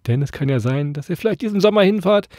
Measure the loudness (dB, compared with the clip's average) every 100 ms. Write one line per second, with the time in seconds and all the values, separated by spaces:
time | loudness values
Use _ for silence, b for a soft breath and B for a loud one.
0 | -2 -2 -2 -4 -2 0 0 -2 -4 -8
1 | -8 -4 -4 -2 -2 2 4 4 4 2
2 | 2 0 0